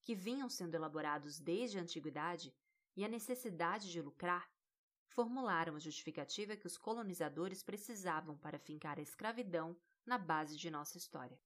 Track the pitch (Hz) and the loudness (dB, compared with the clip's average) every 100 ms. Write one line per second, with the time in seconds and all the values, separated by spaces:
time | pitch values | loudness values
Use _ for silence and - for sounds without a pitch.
0 | - 214 190 262 254 - 175 160 156 156 | 0 0 0 0 0 -2 0 0 0 0
1 | 151 147 147 151 147 185 247 196 170 165 | 2 2 -2 -4 2 4 4 0 -2 -2
2 | 151 147 160 175 135 - _ _ _ 185 | -2 0 0 0 -6 -12 _ _ _ -2
3 | 208 226 226 247 226 165 170 214 196 170 | 0 0 0 0 0 2 2 2 0 -4
4 | 143 - 175 175 - _ _ _ _ _ | -4 -2 2 2 0 _ _ _ _ _
5 | _ - 233 254 240 170 165 151 156 147 | _ 2 2 4 4 6 6 2 -4 -4
6 | - 156 139 - 208 208 180 - - 233 | -4 -2 -2 -2 -2 -2 -6 -4 -2 0
7 | 208 180 151 147 185 190 - 196 - 220 | 0 0 0 2 0 -2 -6 -6 -6 -2
8 | 180 156 156 151 151 151 - 151 156 147 | 0 0 0 -8 -6 -8 -8 -6 -4 -4
9 | 147 - 214 233 214 170 165 - _ _ | -6 -2 -2 -2 0 0 0 -6 _ _
10 | - 247 165 156 156 151 170 151 147 175 | 0 0 4 4 4 -2 -4 -4 -4 -8
11 | - 147 123 131 | -8 -8 -8 -12